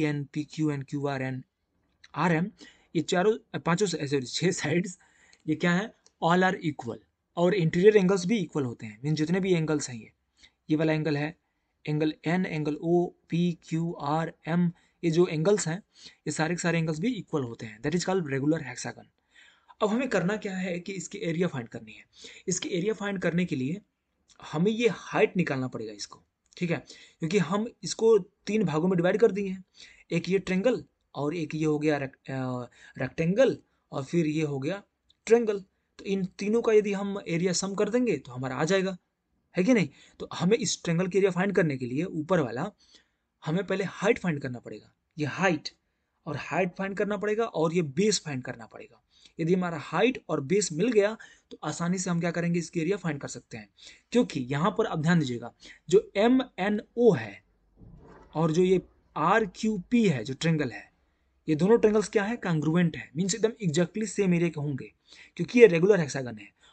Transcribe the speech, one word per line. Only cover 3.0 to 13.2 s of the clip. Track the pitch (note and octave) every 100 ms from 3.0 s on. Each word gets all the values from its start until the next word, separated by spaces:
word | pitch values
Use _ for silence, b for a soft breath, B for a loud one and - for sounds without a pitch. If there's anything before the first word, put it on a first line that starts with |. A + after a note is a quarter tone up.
चारों, | - F3+ F3+ F3 - D3+
पांचों | D#3+ F3 G3+
से, | D#3
ऐसे | C#3+ C#3+
छह | B2 - F3
साइड्स, | - D3 F3 G3+ - b b b b -
ये | D#3
क्या | F3
है, | F3 A3+ - _ _
all | E3+ F3+
are | F#3 F#3+ D#3+
equal। | C3+ A#2 G2+ _ _ _ -
और | F3+
इंटीरियर | G3+ E3 F3 G#3 G#3+
एंगल्स | F#3 G3 F3+
भी | A3+
इक्वल | D#3 D3+
होते | B2+ A2+ A2
हैं, | G#2+
मीन | C#3+
जितने | D3+ D#3 F#3+
भी | F#3+
एंगल्स | E3+ D#3 D3+ C#3
हैं, | A#2
ये, | - _ _ _ b b -
ये | D3+
वाला | D#3
एंगल | D#3 D#3 C#3+
है, | D3+ - _ _ _ _
एंगल | - D3+ D#3 - D#3
एन, | F#3 F#3
एंगल | D#3 D3 D3
ओ, | C3 F3 F3+ -